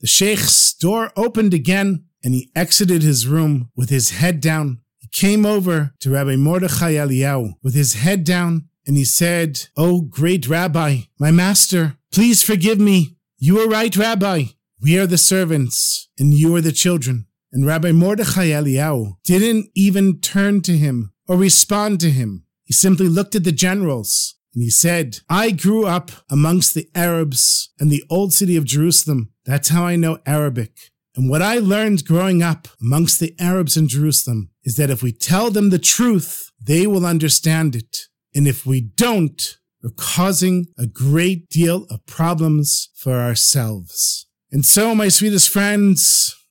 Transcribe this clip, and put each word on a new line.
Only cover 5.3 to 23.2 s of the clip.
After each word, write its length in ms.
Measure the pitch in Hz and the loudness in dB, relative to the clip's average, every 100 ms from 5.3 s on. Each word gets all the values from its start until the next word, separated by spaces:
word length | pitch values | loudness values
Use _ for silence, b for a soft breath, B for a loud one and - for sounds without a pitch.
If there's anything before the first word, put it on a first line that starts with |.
| 214 208 | 4 2
over 480 | 208 180 160 147 - | 0 0 0 -2 -4
to 80 | 135 | -2
Rabbi 260 | 139 139 135 | -2 0 0
Mordechai 580 | 143 180 185 - 170 | 2 0 -2 -2 0
Eliyahu 600 | 151 143 131 135 139 110 - | 0 0 0 0 -2 -4 -6
with 120 | 131 127 | -2 0
his 180 | 135 | 0
head 300 | 104 143 202 | 0 0 0
down 440 | 160 180 175 170 147 _ - | 0 0 0 -2 -6 _ -2
and 120 | 143 | 0
he 80 | 131 | 0
said, 640 | - 170 175 165 131 - - | 0 0 0 -2 -6 -10 -2
"Oh, 240 | 165 175 | 0 0
great 460 | 151 92 160 185 135 | -2 -2 0 0 0
Rabbi, 560 | 160 180 156 151 135 104 - | -2 -2 -2 0 -2 -4 -2
my 120 | 147 | 2
master, 640 | 165 185 202 - 180 160 - _ | 4 4 2 2 0 -2 -4 _
please 300 | - 233 214 | 2 4 4
forgive 380 | - 208 185 220 | 2 0 2 2
me. 360 | 208 190 147 - _ _ | 4 4 2 -4 _ _
You 180 | 135 202 | 2 2
were 120 | 220 | 2
right, 280 | 214 233 180 | 0 0 0
Rabbi. 500 | 220 226 196 175 127 - _ _ | 0 0 0 -2 -4 -8 _ _
We 160 | 143 180 | 0 2
are 100 | 190 | 2
the 100 | 175 | 2
servants 920 | - 190 175 156 127 - - - - - | 2 2 0 0 -2 -4 -4 -6 -10 -2
and 160 | 139 | 2
you 200 | 147 160 170 | 4 4 2
are 60 | |
the 100 | 165 | 0
children." 560 | 143 180 175 123 123 104 _ _ | 0 0 0 -2 -6 -8 _ _
And 140 | - 139 | -2 0
Rabbi 260 | 160 170 | 0 2
Mordechai 560 | 165 180 208 190 160 175 | 4 2 0 -2 0 0
Eliyahu 680 | 147 147 131 156 139 107 95 | 0 0 -2 -2 -2 -6 -6
didn't 460 | - 180 220 220 202 - | 0 2 2 0 -2 0
even 440 | 196 196 196 175 | 2 4 2 0
turn 420 | - 196 196 202 | -2 0 0 0
to 160 | 175 170 | 0 0
him 360 | 147 123 104 - - | 0 -2 -6 -10 -2
or 100 | 185 | 2
respond 640 | 190 - - 202 208 196 | 4 2 2 0 -2 0
to 100 | 165 | 0
him. 320 | 131 113 92 - _ - | 0 -2 -8 -16 _ -4
He 80 | |
simply 340 | - 190 185 185 | 0 2 2 2
looked 280 | 165 | 0